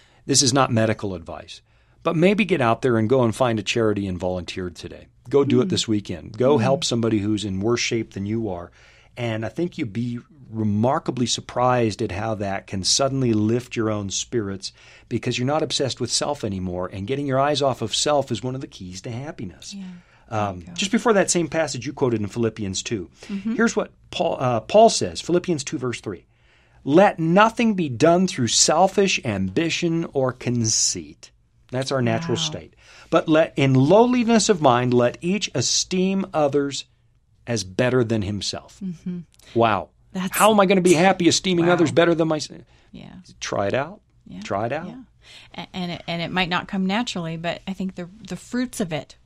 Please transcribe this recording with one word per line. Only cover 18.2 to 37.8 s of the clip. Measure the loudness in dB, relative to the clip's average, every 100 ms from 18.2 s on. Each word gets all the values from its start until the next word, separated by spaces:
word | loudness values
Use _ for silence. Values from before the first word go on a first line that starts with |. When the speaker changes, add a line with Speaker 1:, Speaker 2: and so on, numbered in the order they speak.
| 0
Speaker 1:
is | -4
one | -6 -8
of |
the | -12
keys | -14 -16 -14
to | -12
happiness. | -10 -12 -12 -14 -14 -18
Speaker 2:
Yeah. | -14 -14 -16 _ _ -8
Speaker 1:
Um, | -4 -4 -6
Speaker 2:
There |
you | -10
go. |
Speaker 1:
just | -8 -2
before | 0 2
that | 2 2
same | 0 -2
passage | -2 -2 -4 -8
you |
quoted | -2 0 0
in | -2
Philippians | -2 -2 -2 -6 -6
two, | -6 -6 -8 _ -10
Speaker 2:
Mm-hmm. | -6 -4 0
Speaker 1:
here's | 0 0
what | -6 _ _
Paul, | -4 -2 -2
uh, | -2 -2
Paul | 4 8 8
says, | 6 -4 -6
Philippians | -2 0 0 -4
two, | -4 -6
verse | -4 -6
three. | -8 -10 -14 _ _ _ _ _
"Let | 2 4 6 4
nothing | 2 4 4 4 0 0
be | -2
done | 2 4 6 4
through | 0 0
selfish | 2 2 4 4 4 2 0 -2
ambition | -2 -2 0 -2 0 0 0 -2
or | -2 -2
conceit." | -2 -2 0 0 0 0 -2 -10 -18 -20 _ _ _ _
That's | -6 -2
our | 0
natural | 2 0 0 -2
Speaker 2:
Wow. |
Speaker 1:
state. | -2 -8 -14 _ -20 -20 -2
"But | 0 4
let, | 2 2 2
in | 4
lowliness | 4 6 6 6 4 2 2 2
of | 4
mind, | 4 4 4
let | 4 2 0
each | -4 -4 -4
esteem | -4 -2 -2 -2 0 0 0 -2
others | 0 2 2 -2 -4 -12 _ _ _ _ _ -6
as | -6
better | -4 0